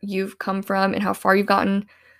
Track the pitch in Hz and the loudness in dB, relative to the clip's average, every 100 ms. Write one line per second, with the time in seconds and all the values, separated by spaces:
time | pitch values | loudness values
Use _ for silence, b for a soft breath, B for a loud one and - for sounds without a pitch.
0 | 202 190 196 - - 196 196 196 190 202 | -6 -4 -4 -6 -6 -4 -2 0 0 0
1 | 202 196 190 196 202 196 196 196 202 b | -2 -2 2 2 4 2 2 0 -4 b
2 | b | b